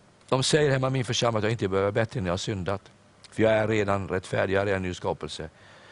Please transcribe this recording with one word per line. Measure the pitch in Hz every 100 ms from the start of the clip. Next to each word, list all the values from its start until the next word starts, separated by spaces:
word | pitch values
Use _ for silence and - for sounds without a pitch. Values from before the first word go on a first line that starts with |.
| _ _ -
"De | 131
säger | 131 156 147
hemma | 135 131
i |
min | 131 123
församling | 120 120 110
att |
jag | 104
inte | 113 98
behöver | 98 101
bättring | 107 110 131
när | 92
jag |
har | 90
syndat. | - 101 90 98 - - _ _ -
För | -
jag | 110
är | 110 107
redan | 110 101 101 90
rättfärdig, | 92 - 117 98
jag | 95
är | 101
redan | 95
ny | 92
skapelse. | 87 98 80 76 - 78 - - - -